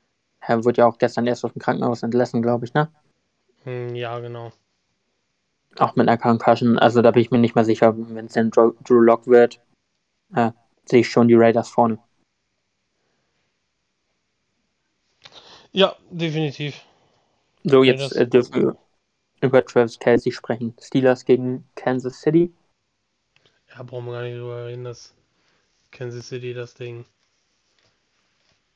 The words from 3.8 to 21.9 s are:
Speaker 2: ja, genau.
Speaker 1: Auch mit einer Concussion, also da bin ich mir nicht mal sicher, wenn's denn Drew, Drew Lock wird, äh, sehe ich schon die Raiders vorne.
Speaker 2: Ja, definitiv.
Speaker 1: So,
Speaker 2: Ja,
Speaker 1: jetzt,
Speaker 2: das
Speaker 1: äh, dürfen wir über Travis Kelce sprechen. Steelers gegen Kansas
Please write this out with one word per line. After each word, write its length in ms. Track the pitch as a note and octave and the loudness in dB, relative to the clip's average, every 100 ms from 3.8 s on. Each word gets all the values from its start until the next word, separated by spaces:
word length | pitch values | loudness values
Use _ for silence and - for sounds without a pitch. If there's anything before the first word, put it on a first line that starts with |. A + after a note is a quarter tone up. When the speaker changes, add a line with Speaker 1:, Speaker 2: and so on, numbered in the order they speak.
| A#2+ | -10
Speaker 2:
ja, 240 | A#2+ A#2 A#2+ | -10 -10 -12
genau. 340 | A#2+ A#2+ A#2 - _ _ _ _ _ _ _ _ _ _ _ - | -12 -14 -16 -20 _ _ _ _ _ _ _ _ _ _ _ -4
Speaker 1:
Auch 180 | D3 - | -2 0
mit 140 | A2+ | 0
einer 80 | A#2 | 0
Concussion, 640 | A#2+ A2+ - A2+ A#2+ A2+ | 0 0 2 2 2 2
also 240 | A2+ A#2 | 2 4
da 80 | A#2 | 4
bin 100 | A2+ | 4
ich 80 | A2+ | 2
mir 80 | B2 | 2
nicht 160 | A#2 | 2
mal 100 | A#2+ | 2
sicher, 300 | A2 A2 A#2 A2 | 0 2 2 0
wenn's 380 | A2+ A2+ A2+ | -8 -12 -8
denn 160 | A#2 A2+ | -2 0
Drew, 240 | A#2+ A2+ - | 4 2 2
Drew 180 | - B2 | 2 4
Lock 260 | A#2 A#2 - | 6 4 4
wird, 340 | A#2+ A#2+ - _ _ _ _ _ _ _ E3 | 4 4 0 _ _ _ _ _ _ _ -4
äh, 160 | A2+ - _ _ - | -4 -4 _ _ 0
sehe 160 | B2+ | 2
ich 80 | A2 | 2
schon 180 | - A#2 | 2 4
die 80 | A#2 | 6
Raiders 340 | A2+ A2+ A2 | 4 2 -2
vorne. 300 | - A#2 A2 _ _ _ _ _ _ _ _ _ _ _ _ _ _ _ _ _ _ _ _ _ _ _ _ _ _ _ _ _ _ _ _ - - - - _ | 0 -2 -2 _ _ _ _ _ _ _ _ _ _ _ _ _ _ _ _ _ _ _ _ _ _ _ _ _ _ _ _ _ _ _ _ -20 -20 -20 -20 _
Speaker 2:
Ja, 240 | F#3 F#3+ - F#2 | -2 -2 -2 _
definitiv. 720 | F3 E3 D3+ D#3 B2+ D3 - _ _ _ _ _ _ _ _ | -8 -6 -4 -6 -6 -10 -12 _ _ _ _ _ _ _ _
Speaker 1:
So, 200 | - C3+ | 2 4
Speaker 2:
Ja, 80 | C3 | 4
Speaker 1:
jetzt, 80 | C3 | 2
Speaker 2:
das 100 | C3+ | -2
Speaker 1:
äh, 140 | - B2 | -2 2
dürfen 280 | B2 - B3 | 2 0 -2
wir 220 | C#3+ - _ _ _ _ _ _ | -4 -4 _ _ _ _ _ _
über 220 | C3+ B2+ | 0 0
Travis 360 | - B2 A#2 - | 2 0 -2 -2
Kelce 320 | - A#2 B2 | 0 0 0
sprechen. 440 | - - A2+ A#2 - | -8 -8 -8 -8 -12
Steelers 420 | - C#3 B2+ B2+ | -8 -2 0 0
gegen 440 | - B2+ B2+ C3 - - | 0 0 0 -8 -12 -10
Kansas 440 | - | -6